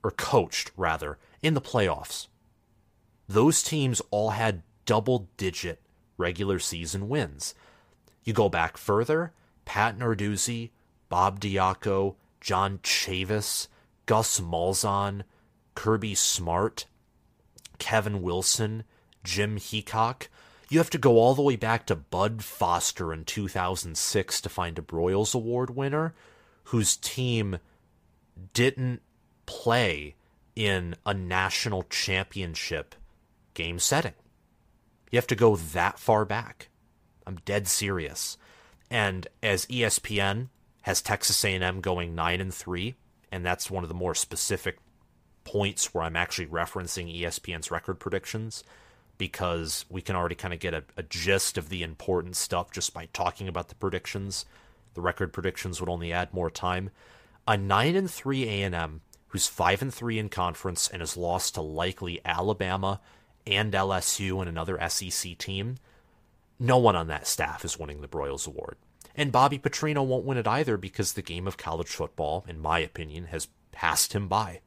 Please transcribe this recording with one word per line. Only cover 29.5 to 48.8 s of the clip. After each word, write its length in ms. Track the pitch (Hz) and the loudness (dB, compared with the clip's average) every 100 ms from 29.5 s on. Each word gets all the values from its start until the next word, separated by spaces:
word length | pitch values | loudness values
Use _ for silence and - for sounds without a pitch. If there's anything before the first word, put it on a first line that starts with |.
| - - 120 107 76 73 - _ _ _ - | -4 2 4 4 0 -6 -14 _ _ _ -2
in 380 | 104 95 87 82 | 2 2 -2 -6
a 80 | - | -4
national 680 | 98 90 90 95 - 120 98 87 | -2 0 0 2 0 0 -2 -2
championship 1040 | - - 95 95 101 90 80 - 80 71 - - _ _ _ _ | -4 0 0 -2 -6 -6 -6 -4 -6 -6 -16 -20 _ _ _ _
game 260 | - 82 85 | -6 -6 0
setting. 360 | - 139 139 - _ _ _ _ _ _ _ _ _ | 2 2 0 -8 _ _ _ _ _ _ _ _ _
You 80 | 120 | 0
have 80 | - | 2
to 100 | 107 | 6
go 200 | 117 101 | 6 6
that 420 | 80 85 90 - | 0 0 0 0
far 260 | - 110 | 2 4
back. 460 | 101 104 113 - - _ _ _ _ _ - | 4 -2 -6 -14 -20 _ _ _ _ _ -12
I'm 100 | 92 | -10
dead 240 | - 101 95 | -2 0 2
serious. 680 | - 101 92 73 - - - - - - - _ | 0 0 -2 -4 -6 -8 -8 -18 -20 -20 -20 _
And 360 | 120 101 92 87 _ | 0 0 0 -8 _
as 240 | 110 95 - | 0 0 0
E 140 | 123 | 0
S 140 | 113 - | 2 2
P 240 | - 104 | 0 0
N 260 | 98 101 131 _ _ _ | 2 0 -6 _ _ _
has 200 | - 92 | -2 -2
Texas 420 | - 104 - - | 0 0 2 2
A 100 | 104 | 2
and 80 | 92 | 2
M 200 | 92 92 | 0 0
going 320 | 95 90 85 | -2 -2 -2
nine 260 | 82 82 90 | 0 0 0
and 120 | 95 | -2
three, 420 | - - 90 104 131 _ _ _ | -6 -6 -4 -4 -8 _ _ _
and 140 | 95 | -4
that's 260 | 90 87 - | -2 -2 -2
one 140 | 95 | -4
of 40 | 85 | -4
the 60 | |
more 200 | 87 90 | -4 -2
specific 640 | 80 - - - 98 - - _ _ _ _ _ _ | -2 -4 -4 -2 -2 -4 -8 _ _ _ _ _ _
points 480 | - 101 98 - - | -4 0 0 0 -4
where 120 | 87 | -2
I'm 120 | 82 82 | 0 0
actually 300 | 87 - 80 | 0 -2 -4
referencing 640 | 82 85 98 87 - 85 | -2 -2 -4 -6 -6 -8
E 160 | 85 85 | -4 -4
S 120 | - | -6
P 140 | - | -8
N's 180 | 82 78 | -8 -4
record 300 | 82 - 92 | -6 -4 -6
predictions, 640 | 101 95 - 110 110 - - - | -4 -4 -4 -8 -8 -12 -16 -20